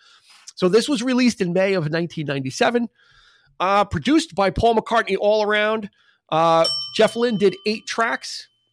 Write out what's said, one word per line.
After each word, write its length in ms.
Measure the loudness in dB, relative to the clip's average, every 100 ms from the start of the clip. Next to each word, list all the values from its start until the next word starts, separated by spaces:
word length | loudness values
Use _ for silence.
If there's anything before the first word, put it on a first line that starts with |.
| _ _ _ -20 -20 -2
So 120 | 2
this 200 | 2 2
was 140 | -2
released 380 | 0 2 2 2
in 120 | -2
May 220 | 0 0
of 140 | 0 -2
nineteen 360 | -2 -4 -6 -6
ninety-seven, 640 | -6 -6 -2 0 0 -2 _ _ _ _ _ _ -6
uh, 240 | 0 2
produced 500 | 0 -2 0 0 0
by 160 | -2 -2
Paul 240 | 2 2
McCartney 420 | 2 0 -2 0 0
all 240 | 2 2
around. 460 | 2 0 0 -2 -6 _ _ _ _
Uh, 360 | 0 4 4 2 -2 -6
Jeff 220 | 0 0 0
Lynne 220 | -2 2
did 180 | 0 0
eight 220 | -4 -6 -6
tracks, 640 | -4 -2 -4 -8 -14 -16 _ _